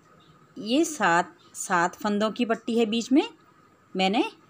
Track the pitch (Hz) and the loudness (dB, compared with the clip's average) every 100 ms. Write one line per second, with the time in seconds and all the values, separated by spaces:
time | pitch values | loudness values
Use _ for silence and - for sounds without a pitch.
0 | _ - _ - _ - 208 269 320 302 | _ -20 _ -20 _ -14 -2 0 0 0
1 | 190 170 180 - - - - 175 175 - | 2 2 0 -8 -20 -14 -2 0 0 -2
2 | 214 202 214 208 226 226 - 233 220 233 | -4 0 -2 -2 -2 -2 -2 0 0 0
3 | - 277 453 - _ _ _ _ _ 185 | 2 2 2 -6 _ _ _ _ _ 0
4 | 190 226 427 - _ | 0 2 -2 -6 _